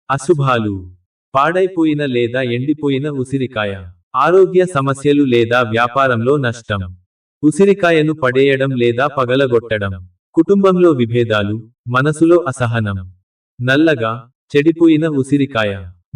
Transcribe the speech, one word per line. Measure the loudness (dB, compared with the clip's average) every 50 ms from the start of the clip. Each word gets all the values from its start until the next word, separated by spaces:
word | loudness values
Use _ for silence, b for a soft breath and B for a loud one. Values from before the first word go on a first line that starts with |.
| _ -6
అశుభాలు. | -6 -6 0 -2 0 0 2 0 0 0 -2 -4 -6 -6 -10 -14 -20 _ _ _ _ _ _ _ -2
పాడైపోయిన | 0 0 2 2 0 -2 0 0 0 0 0 0 -2 -4
లేదా | -2 -2 -2 -2 -2 -2 -4
ఎండిపోయిన | -4 -2 -4 -4 -2 -4 -4 -2 -2 -2 -2 -2 -4 -6
ఉసిరికాయ. | -6 -6 -6 -6 -4 -6 -6 -6 -4 -6 -6 -6 -6 -10 -14 -18 -20 _ _ _ -4
ఆరోగ్య | -2 0 4 4 4 4 4 4 0 0
సమస్యలు | 2 0 -2 -2 -2 -4 -2 0 2 2 2 2
లేదా | 2 2 2 2 2 2 0
వ్యాపారంలో | 0 0 0 -2 -2 0 0 0 0 2 0 0 0 0 0
నష్టం. | 0 0 -4 -6 -6 -8 -6 -6 -6 -6 -10 -14 -20 _ _ _ _ _ _ _ _
ఉసిరికాయను | -2 0 2 4 4 4 4 2 2 2 2 2 2 0 -2
పడేయడం | 0 -2 0 2 2 2 2 2 0 0 -2
లేదా | 0 0 0 0 2 0 -2
పగలగొట్టడం. | -2 0 -2 -2 0 0 0 2 2 0 0 0 -2 -4 -4 -4 -6 -6 -10 -14 -18 _ _ _ _ _
కుటుంబంలో | 0 2 2 2 2 4 2 4 4 4 2
విభేదాలు, | 2 2 -2 0 0 -2 0 0 0 -2 -2 -4 -6 -8 -10 -16 _ _ _ -4
మనసులో | -2 0 0 0 0 2 4 4 4 4 2 -2
అసహనం. | -4 -4 -4 -2 -2 -2 -2 -4 -6 -8 -10 -14 -20 _ _ _ _ _ _ _ _ -6
నల్లగా, | -2 0 2 4 4 2 2 0 -2 -6 -6 -8 -12 _ _ _ _ _ 0
చెడిపోయిన | 2 2 2 2 4 4 4 4 4 2 0
ఉసిరికాయ. | -2 -2 -2 0 0 0 0 -2 -2 -2 -2 -2 -4 -8 -12 -16 -20 _ _ _ -2